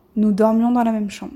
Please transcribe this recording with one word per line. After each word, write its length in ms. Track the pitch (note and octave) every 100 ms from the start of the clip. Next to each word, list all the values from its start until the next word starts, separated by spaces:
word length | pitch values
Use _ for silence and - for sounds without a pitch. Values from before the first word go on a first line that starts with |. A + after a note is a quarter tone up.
| _ -
Nous 160 | G#3+
dormions 400 | G3 G#3+ A3+ A#3
dans 120 | B3
la 80 | A#3
même 200 | A3 G#3
chambre. 220 | - -